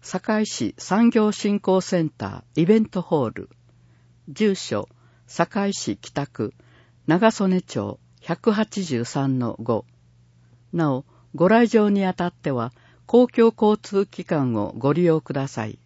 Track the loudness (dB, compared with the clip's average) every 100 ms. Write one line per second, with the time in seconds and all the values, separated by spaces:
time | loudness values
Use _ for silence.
0 | -8 -8 -2 -2 -2 -4 -6 -6 -4 2
1 | 4 4 0 0 -2 0 2 0 2 -2
2 | -2 _ -10 -10 -10 -2 4 4 2 -4
3 | -2 0 0 -6 -16 _ _ _ _ _
4 | _ _ -20 -2 0 0 -4 -6 -6 _
5 | _ _ _ -4 -2 0 -4 -4 -6 -8
6 | -8 -8 -8 -6 -6 -6 -20 _ _ _
7 | 0 4 4 2 0 0 -2 -6 -6 -8
8 | _ _ -10 -2 0 0 -2 -4 -4 -4
9 | -4 -2 -2 -2 -4 -6 -2 -4 -4 _
10 | _ _ _ _ _ _ _ -4 -2 -2
11 | -6 _ _ 0 4 4 4 2 2 0
12 | -2 -2 -6 -6 -6 -4 -6 _ _ _
13 | 2 4 4 4 2 4 0 0 -2 -2
14 | -2 -6 -4 -2 0 -2 -4 -2 -2 2
15 | 2 2 0 -6 -6 -6 -10 -10